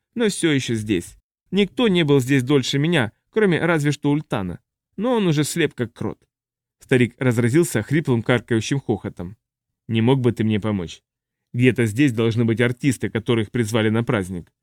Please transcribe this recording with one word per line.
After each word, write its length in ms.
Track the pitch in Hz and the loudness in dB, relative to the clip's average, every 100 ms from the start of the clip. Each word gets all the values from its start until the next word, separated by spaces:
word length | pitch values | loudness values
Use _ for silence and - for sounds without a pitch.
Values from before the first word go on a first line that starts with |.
| _ | _
но 140 | - 226 | -2 -2
все 240 | - 165 | 0 0
еще 220 | 143 123 | 0 0
здесь. 420 | 113 107 90 - - _ _ _ | -6 -2 -4 -4 -20 _ _ _
Никто 380 | 185 196 - 233 | 0 0 0 0
не 160 | 175 | 2
был 160 | 151 143 | 4 2
здесь 240 | 123 139 | 2 0
дольше 340 | 123 143 123 139 | 2 0 0 -2
меня, 340 | 156 170 117 _ _ | 0 0 -2 _ _
кроме 280 | 220 208 160 | 0 2 2
разве 320 | 165 165 143 | 0 0 0
что 200 | 143 147 | -2 -2
Ультана. 500 | 147 - 127 92 78 _ _ _ - | -2 -2 -6 -6 -10 _ _ _ -6
Но 160 | 226 | -2
он 140 | 240 180 | 0 2
уже 160 | 147 | 0
слеп, 320 | 143 170 143 | 0 -2 -2
как 180 | - 113 | -2 -8
крот". 280 | - 110 - _ _ _ _ _ _ | -6 -10 -10 _ _ _ _ _ _
Старик 380 | - 131 117 - | 0 2 2 0
разразился 640 | 127 117 117 143 170 113 | 0 2 2 2 2 -2
хриплым, 400 | 104 147 151 120 | 0 -2 0 -2
каркающим 560 | 110 123 - 113 - 139 | 2 -2 0 -2 0 -4
хохотом. 580 | - 104 101 - 90 104 _ _ _ _ - | -2 -4 -6 -10 -14 -14 _ _ _ _ -4
"Не 140 | 113 | 0
мог 180 | 113 139 | 2 4
бы 100 | 120 | 2
ты 140 | 113 | 0
мне 160 | 110 107 | -2 0
помочь? 420 | 110 104 82 - _ _ _ _ _ 123 | -2 -4 -6 -14 _ _ _ _ _ 2
Где-то 300 | 127 110 113 | 2 4 0
здесь 260 | 104 147 | 2 0
должны 320 | 113 113 110 | 2 0 2
быть 160 | 117 110 | 0 2
артисты, 480 | 120 123 143 120 104 | 0 0 -2 -2 -4
которых 420 | 113 104 113 107 | -6 -2 -2 -2
призвали 380 | 120 107 113 110 | -4 -2 0 0
на 160 | 110 | 0
праздник. 480 | 120 117 90 92 78 _ | 0 -2 -4 -10 -12 _